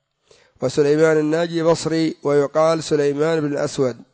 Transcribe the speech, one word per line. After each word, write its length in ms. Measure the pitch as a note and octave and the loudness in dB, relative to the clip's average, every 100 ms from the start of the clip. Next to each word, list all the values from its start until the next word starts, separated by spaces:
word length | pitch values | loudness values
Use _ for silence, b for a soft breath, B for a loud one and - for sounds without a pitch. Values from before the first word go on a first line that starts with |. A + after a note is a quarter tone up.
| _ _ b b b b | _ _ b b b b
وسليمان 560 | C3 D3+ C#3+ D3+ D#3+ D#3 | -4 0 2 4 4 2
الناجي 460 | D3+ D#3+ F3 E3 | 0 0 -2 -2
بصري، 540 | E3 D#3+ D#3+ E3 D#3+ - | 0 0 0 -2 -2 -4
ويقال 600 | D3 C#3+ C#3 D#3 D#3+ E3 | 0 0 0 2 0 0
سليمان 580 | - D3+ C#3+ C#3+ D#3+ E3 | -2 0 0 0 0 0
بن 60 | D3 | -2
الأسود، 500 | C#3+ C#3+ - B2+ A#2 - | -4 -4 -2 -2 -4 -14